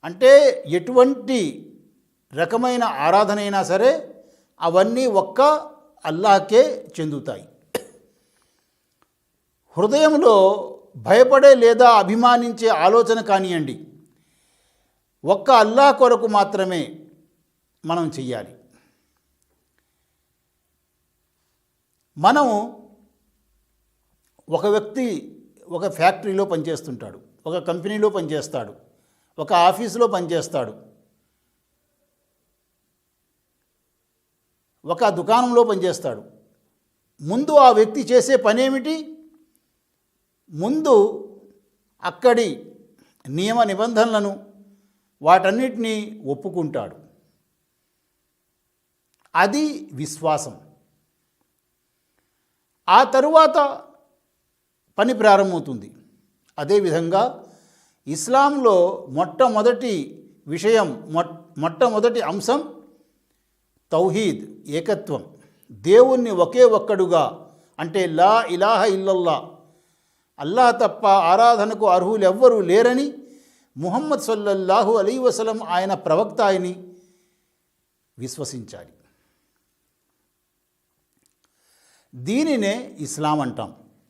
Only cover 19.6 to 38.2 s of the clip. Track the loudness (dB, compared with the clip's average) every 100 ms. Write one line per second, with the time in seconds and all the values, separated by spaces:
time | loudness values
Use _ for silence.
19.6 | _ _ _ _ _ _ _ _ _ _
20.6 | _ _ _ _ _ _ _ _ _ _
21.6 | _ _ _ _ _ 0 2 2 0 -2
22.6 | -6 -14 -20 _ _ _ _ _ _ _
23.6 | _ _ _ _ _ _ _ _ -6 -4
24.6 | 0 -2 -4 -8 -6 -8 -12 -20 _ _
25.6 | -14 -8 -8 0 0 0 -6 -4 -4 -4
26.6 | -6 -10 -10 -16 -16 -20 _ _ -10 -8
27.6 | -6 -8 -6 -2 -2 -2 -6 -8 -8 -10
28.6 | -12 -18 _ _ _ _ _ -14 -2 2
29.6 | 2 2 -6 -2 -2 -2 -4 -6 -4 -8
30.6 | -8 -12 -20 _ _ _ _ _ _ _
31.6 | _ _ _ _ _ _ _ _ _ _
32.6 | _ _ _ _ _ _ _ _ _ _
33.6 | _ _ _ _ _ _ _ _ _ _
34.6 | _ _ -8 -2 0 -2 0 0 2 2
35.6 | 2 0 -4 -4 -8 -10 -16 _ _ _
36.6 | _ _ _ _ _ _ -6 -4 2 6
37.6 | 6 6 2 -2 0 2